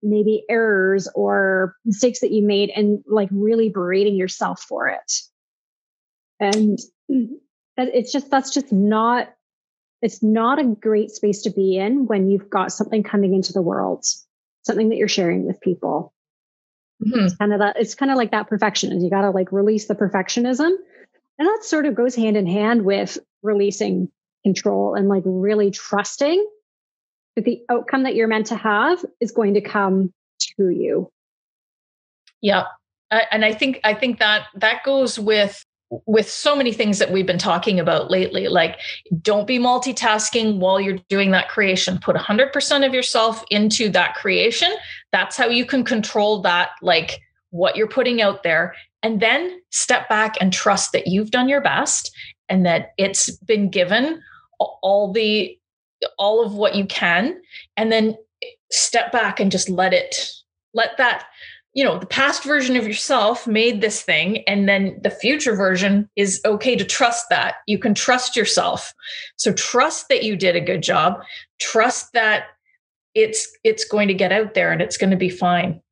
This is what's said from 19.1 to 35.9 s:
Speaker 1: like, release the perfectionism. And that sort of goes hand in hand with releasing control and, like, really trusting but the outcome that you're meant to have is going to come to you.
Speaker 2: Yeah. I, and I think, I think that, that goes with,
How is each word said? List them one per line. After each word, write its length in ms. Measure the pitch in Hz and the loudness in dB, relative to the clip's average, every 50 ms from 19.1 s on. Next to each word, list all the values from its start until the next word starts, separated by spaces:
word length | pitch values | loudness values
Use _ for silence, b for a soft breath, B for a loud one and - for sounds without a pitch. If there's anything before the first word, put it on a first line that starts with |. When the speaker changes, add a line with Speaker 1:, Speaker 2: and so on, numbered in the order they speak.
| 185 196 196 202 | 2 2 2 2
Speaker 1:
like, 220 | 185 190 185 185 190 | 2 0 -2 -2 0
release 340 | 196 202 208 220 214 208 | 0 2 2 0 0 -2
the 80 | - 208 | -4 -2
perfectionism. 760 | 196 214 190 - 202 185 - - 247 240 247 254 233 294 330 370 392 b b b b b b b b b _ _ _ | -2 -2 0 0 -2 -2 -2 -2 -2 0 0 0 0 2 0 0 0 b b b b b b b b b _ _ _
And 100 | 294 359 | 0 0
that 120 | 427 440 440 | 0 0 -2
sort 240 | - - 311 294 | -2 -2 0 0
of 80 | 302 233 | 0 0
goes 200 | 190 233 254 247 | 0 0 0 2
hand 220 | 247 226 220 208 | 0 0 2 2
in 100 | 214 190 | 2 2
hand 380 | 170 175 202 208 214 240 240 202 | 0 0 0 0 2 2 2 2
with 320 | 185 196 196 202 185 - - - _ _ _ - | 2 0 0 -2 -4 -8 -12 -16 _ _ _ -4
releasing 680 | 208 214 202 202 202 196 - 220 202 185 185 185 175 _ _ _ _ _ _ _ | -2 0 2 0 0 0 -2 -4 -2 -2 -2 -2 -4 _ _ _ _ _ _ _
control 500 | 208 185 - - 208 196 196 202 202 - | 0 0 0 0 -2 0 0 0 -2 0
and, 140 | - 196 196 | 0 0 2
like, 140 | 202 190 170 | 2 0 0
really 460 | 190 185 185 185 202 214 214 208 202 | -2 -2 -2 0 0 2 2 2 0
trusting 760 | 196 - - - - 202 202 - - - 285 285 330 370 415 427 - _ _ _ _ _ _ _ _ _ _ _ _ _ _ _ _ | 0 -4 -8 -4 -2 -2 -2 -4 -4 -2 0 2 2 0 0 -2 -6 _ _ _ _ _ _ _ _ _ _ _ _ _ _ _ _
but 80 | - 208 | -2 -2
the 160 | 247 240 240 - - | -2 -2 -2 -2 -2
outcome 340 | 247 240 - - - 269 262 | -2 -2 -2 -2 -2 0 0
that 100 | 262 - | 0 0
you're 140 | 220 226 220 | 0 0 2
meant 180 | 220 220 277 | 2 0 -2
to 100 | - 240 | -2 -4
have 480 | 202 - 220 208 208 226 294 359 349 - - _ _ | -4 -2 0 0 2 2 2 0 0 -2 -10 _ _
is 120 | - 208 - | -6 -4 -2
going 220 | 233 226 202 202 | 0 0 2 2
to 60 | 208 | 2
come 520 | 196 - - 214 202 190 190 190 190 180 _ _ _ _ _ _ - - - - | 0 0 -2 0 0 2 2 2 0 0 _ _ _ _ _ _ -8 -8 -2 -2
to 100 | 196 185 | 0 0
you. 420 | 175 175 175 - - 156 185 - _ _ _ _ _ _ _ _ _ _ _ _ _ _ _ _ _ _ _ _ _ _ _ _ _ _ | 0 0 -2 -2 -2 -2 -4 -6 _ _ _ _ _ _ _ _ _ _ _ _ _ _ _ _ _ _ _ _ _ _ _ _ _ _
Speaker 2:
Yeah. 240 | - 202 202 185 185 - - _ _ _ _ _ _ _ | 0 2 2 2 0 -2 -10 _ _ _ _ _ _ _
I, 120 | 214 220 220 - | 0 0 0 2
and 140 | - 220 220 | 0 0 2
I 80 | 214 220 | 0 0
think, 280 | 220 302 269 254 - - | 0 -2 -2 -2 0 0
I 100 | 220 214 | 0 0
think 240 | 214 - 254 233 - | 0 0 -2 0 0
that, 280 | 226 214 214 208 208 - _ | 2 2 2 0 -2 -6 _
that 300 | 196 220 220 240 240 - | -2 0 0 0 0 -2
goes 340 | 269 277 269 262 240 - - | 0 2 2 2 0 -2 -4
with, 460 | 208 208 220 208 202 196 - - - _ _ _ _ _ | -2 0 2 2 2 0 -2 -10 -20 _ _ _ _ _